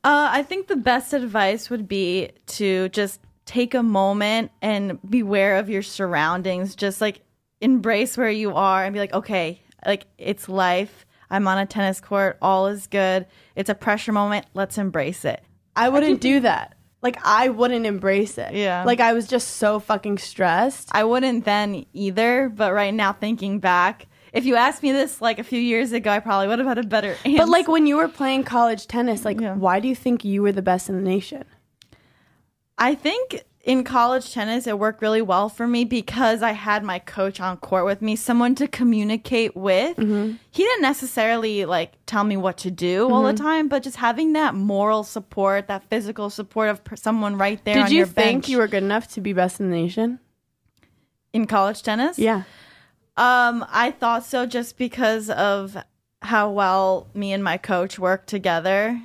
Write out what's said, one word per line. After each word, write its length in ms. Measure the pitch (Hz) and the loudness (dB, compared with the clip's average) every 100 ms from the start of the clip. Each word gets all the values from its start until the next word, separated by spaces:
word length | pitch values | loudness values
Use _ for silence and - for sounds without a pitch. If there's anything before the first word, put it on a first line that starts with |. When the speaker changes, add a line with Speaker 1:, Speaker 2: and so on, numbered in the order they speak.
| 269 | 4
Speaker 1:
Uh, 200 | 294 294 | 4 4
I 100 | 262 | 0
think 260 | 277 381 381 | -2 -6 -4
the 80 | 320 | 0
best 360 | 240 247 254 | 2 0 0
advice 560 | 285 247 214 190 220 - | -4 -2 0 0 0 -6
would 180 | 240 202 | -8 -4
be 440 | 196 180 185 - _ - - | -2 0 -2 -4 _ -16 -4
to 300 | 202 185 185 | 0 0 0
just 320 | 208 202 - - _ | -2 -4 -6 -20 _
take 300 | - 247 247 | -6 -2 0
a 80 | 254 | 0
moment 680 | 233 196 196 202 208 226 226 _ | 2 2 2 2 0 0 -2 _
and 360 | 208 208 196 175 190 | -4 -2 -4 -8 -2
beware 480 | 247 208 202 196 190 | -2 2 2 2 2
of 100 | 208 | 0
your 140 | 196 | -6
surroundings. 920 | 196 - 190 160 156 180 185 180 190 | -6 -6 -2 0 0 0 -4 -4 -6
Just, 260 | - 202 190 | -4 -6 -2
like, 180 | 214 - _ _ _ _ | -4 -4 _ _ _ _
embrace 560 | 220 254 208 208 247 - | 2 2 2 0 0 0
where 140 | 226 | -2
you 240 | 214 214 | 0 -2
are 300 | 156 196 190 | 2 2 2
and 100 | 190 | 0
be 60 | 202 | -4
like, 120 | 196 | -2
"Okay, 480 | 190 196 196 165 175 _ _ | -4 -2 -2 -2 -8 _ _
like, 220 | - 202 - _ | -4 -4 -6 _
it's 320 | - 196 - | -8 -8 -4
life. 560 | 190 185 180 202 - _ _ _ | 0 2 2 -2 -10 _ _ _
I'm 160 | 196 196 | 0 2
on 120 | 190 | 0
a 80 | 196 | -2
tennis 340 | 220 196 190 | -2 -2 -2
court. 380 | - 202 196 - | -4 0 0 0
All 280 | 185 190 196 | 2 2 0
is 180 | 208 - | -4 -4
good. 400 | 202 185 185 180 _ _ | 0 2 0 -4 _ _
It's 140 | - 196 | -6 -4
a 60 | |
pressure 380 | 202 - 208 - | -2 0 0 0
moment. 340 | 214 202 208 - | 0 0 -2 -6
Let's 240 | 190 196 - | -6 -4 -2
embrace 460 | 196 160 139 180 143 | -2 -2 -4 -4 -6
it." 160 | 117 _ _ _ - | -6 _ _ _ 0
Speaker 2:
I 120 | 247 | 2
wouldn't 220 | 277 302 269 | 4 4 2
Speaker 1:
How'd 60 | |
you 100 | 254 277 | 4 4
Speaker 2:
do 40 | |
that. 340 | 233 - - _ _ _ | 4 0 -6 _ _ _
Like, 160 | 247 247 | -4 -2
I 260 | - 214 262 | 2 4 4
wouldn't 340 | 220 247 247 220 | 2 0 2 -2
embrace 520 | 196 190 196 202 - | 0 0 2 0 -6
it. 160 | - | -8
Speaker 1:
Yeah. 300 | 196 196 175 | -4 -2 0
Speaker 2:
Like, 160 | 185 240 | 0 4
I 120 | 233 | 4
was 140 | 233 220 | 2 0
just 280 | 254 - - | -2 -4 -2
so 200 | 208 214 | 0 0
fucking 400 | - 208 208 202 | -2 -2 -2 -6
stressed. 680 | - - 180 170 247 - - | -6 -2 2 2 0 -2 -2
Speaker 1:
I 120 | 208 | 0
wouldn't 400 | 220 247 262 233 | 2 2 0 0
then 400 | 208 208 208 185 - | 0 0 -2 -6 -10
either, 560 | - 196 185 233 247 269 | -6 -4 0 2 2 0
but 240 | 208 208 | 0 0
right 200 | 202 202 | 2 0
now, 180 | 220 196 | 0 -2
thinking 480 | 202 214 226 196 202 | -2 -4 -4 -4 -2
back, 460 | 185 180 180 202 - _ - | 2 4 2 -2 -20 _ -6
if 120 | - | -2
you 120 | 247 240 | 2 4
asked 260 | 254 - | 2 2
me 80 | 285 | 0
this, 300 | 269 277 - | 2 0 0
like, 160 | 226 220 | -2 -2
a 60 | |
few 160 | 240 247 | -4 -2
years 320 | 240 233 247 | 0 0 0
ago, 180 | 233 214 | -2 0
I 80 | 208 | 0
probably 300 | 220 196 196 | 0 0 2
would 100 | 233 | 0
have 100 | 262 | 0
had 80 | 240 | -2
a 40 | |
better 340 | 220 214 202 - | 0 0 0 -2
Speaker 2:
But, 240 | - 311 330 | 2 4 6
like, 120 | 349 | 4
Speaker 1:
answer. 120 | 320 | 4
Speaker 2:
when 140 | 320 302 | 4 4
you 100 | 294 | 4
were 120 | 320 | 0
playing 360 | - 269 269 | 0 0 0
college 420 | - 240 233 220 - | 0 2 2 0 -4
tennis, 360 | 240 240 233 | -2 0 -2
like, 160 | 226 208 | -4 -4
Speaker 1:
Yeah. 140 | 220 | -4
Speaker 2:
why 260 | 190 185 190 | 0 2 2
do 60 | 254 | 0
you 60 | |
think 300 | 247 254 240 | -2 0 0
you 180 | 202 196 | 0 0
were 100 | 202 | 0
the 80 | 196 | 0
best 280 | 190 185 - | 0 0 -2
in 60 | 185 | -4
the 120 | 190 190 | 0 -2
nation? 280 | - 277 - _ _ _ _ _ _ _ _ _ _ _ _ - | -4 -16 -16 _ _ _ _ _ _ _ _ _ _ _ _ 0
Speaker 1:
I 180 | 240 | 0
think 480 | 294 294 440 508 - _ _ | 2 -2 -2 -4 -8 _ _
in 200 | - 262 | 0 0
college 480 | 254 254 240 254 - | 2 2 2 0 -4
tennis, 340 | 247 214 233 247 | -6 -4 -4 -4
it 120 | 208 | -2
worked 240 | 214 214 | -2 0
really 180 | 214 220 | 0 0
well 260 | 208 185 208 | 2 0 0
for 180 | - 233 | -2 -2
me 180 | 240 | 0
because 580 | 240 240 - 226 240 226 | 0 -2 -4 0 2 2
I 100 | 226 | 0
had 300 | 214 208 208 | -2 -2 -2
my 140 | 208 185 | -2 -8
coach 420 | - - 196 196 | -8 -4 -4 -2
on 160 | 185 180 | -6 -6
court 280 | - 185 | -2 0
with 160 | 185 196 | 0 0
me, 160 | 220 220 | -2 -4
someone 380 | - 233 240 262 | 0 2 2 2
to 120 | 294 | -2
communicate 880 | - 247 214 208 220 - 240 226 - | 0 2 2 0 -4 -2 0 0 -2
with. 400 | 196 185 285 349 | 2 2 2 -2
Speaker 2:
Mm-hmm. 380 | 214 208 214 226 _ | 0 0 -2 -6 _
Speaker 1:
He 120 | - | 0
didn't 200 | 415 494 | 0 2
necessarily, 840 | 277 285 262 - 220 233 220 208 | 0 0 -4 0 0 0 0 -2
like, 280 | 170 175 170 _ - | -2 -2 -4 _ -4
tell 160 | 220 | 0
me 120 | 208 196 | 0 0
what 200 | 185 180 | -2 -2
to 120 | 185 | -8
do 400 | 180 175 185 247 | -2 0 2 4
all 120 | 247 | 4
the 80 | - | 4
Speaker 2:
Mm-hmm. 120 | 214 | 2
Speaker 1:
time, 240 | 294 320 302 | 0 0 0
but 140 | 277 | -2
just 140 | 262 - | -4 -2
having 360 | 240 233 320 | -2 0 0
that 200 | 311 294 | 2 0
moral 480 | 196 202 196 208 214 | 0 0 2 2 0
support, 640 | 208 220 190 - 196 196 196 | -2 -12 -10 -2 0 0 -2
that 160 | 196 _ | -10 _
physical 400 | 220 208 220 208 | -4 -4 -8 -8
support 380 | 202 196 220 214 | -8 -8 -2 0
of 160 | 202 | -2
per-, 120 | - - | -8 -6
someone 400 | 214 220 208 196 | -2 0 0 0
right 260 | 196 208 | -2 -2
there 100 | - | 0
Speaker 2:
Did 80 | 214 | 2
Speaker 1:
on 60 | - | 6
Speaker 2:
you 60 | 311 | 4
Speaker 1:
your 80 | 359 | 4
Speaker 2:
think 80 | - 226 262 | 4 2 2
Speaker 1:
bench. 40 | 269 | 0
Speaker 2:
you 80 | 254 | 0
were 100 | 214 | 2
good 140 | 208 | 0
enough 260 | 196 214 226 | 0 -2 -4
to 60 | - | -8
be 120 | 196 | -2
best 260 | 185 180 - | 0 0 0
in 120 | 190 | -2
the 60 | 170 | 0
nation? 440 | 175 202 226 247 _ _ _ _ _ _ _ _ _ _ _ | -2 0 -2 -4 _ _ _ _ _ _ _ _ _ _ _
Speaker 1:
In 140 | 220 214 | -2 2
college 360 | 214 196 220 | 2 2 0
tennis? 360 | - 214 294 359 | -4 0 -2 2
Speaker 2:
Yeah. 240 | 220 208 190 - - - _ _ _ - | 0 0 -4 -20 -20 -20 _ _ _ 0
Speaker 1:
Um, 500 | 247 247 240 240 - | 4 4 2 0 -2
I 200 | - 247 | 0 0
thought 340 | - 233 233 | 0 -2 -2
so 220 | 240 262 247 | -2 -4 -2
just 320 | 247 240 - | -4 -8 -6
because 500 | 247 247 226 220 214 | -6 0 0 0 -4
of 480 | 143 202 196 190 196 - _ _ _ | -2 0 0 -6 -12 -16 _ _ _
how 280 | - 220 208 | -2 0 2
well 580 | 202 190 190 190 185 - | 0 2 4 2 0 -4
me 180 | 202 196 | -8 -4
and 100 | 196 | -2
my 140 | 196 180 | -2 -4
coach 400 | - 185 190 - | -2 -2 -2 -2
worked 300 | 185 190 - | 0 0 -4
together. 720 | 202 185 165 175 196 214 240 | -4 0 0 2 0 0 -4